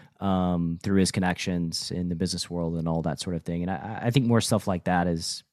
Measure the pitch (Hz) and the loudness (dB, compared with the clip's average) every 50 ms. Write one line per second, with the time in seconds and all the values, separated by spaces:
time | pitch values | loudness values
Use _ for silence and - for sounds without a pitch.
0 | - - _ _ 98 98 95 92 90 90 90 87 85 82 82 85 - 101 98 98 | -20 -20 _ _ -2 0 2 2 2 2 2 0 0 -2 -2 -4 -2 2 4 4
1 | 92 85 - - 92 90 87 - - 101 90 87 85 82 82 - - - 85 87 | 4 4 2 2 0 0 0 0 -2 -2 -2 0 -2 -2 -4 -6 -6 -6 -4 -4
2 | 90 90 87 82 92 87 85 87 - - 87 87 85 82 82 82 82 82 82 82 | -2 -2 -2 -2 -2 -2 -2 -4 -6 -6 -4 -4 -2 -2 -2 -2 0 0 0 0
3 | 80 82 76 - - 95 87 82 - - 85 85 87 90 95 80 - 101 110 - | 0 -2 -4 -4 -4 -6 -6 -4 -4 -4 -4 -2 -2 -2 -4 -4 -6 -8 -8 -4
4 | - 120 113 143 123 117 117 113 - - 117 104 - - 95 87 - 92 90 87 | -2 2 4 4 4 6 4 4 4 4 0 0 0 0 -2 -2 0 2 2 2
5 | 87 87 85 82 - - - - - _ | 2 2 0 -2 -4 -6 -8 -10 -12 _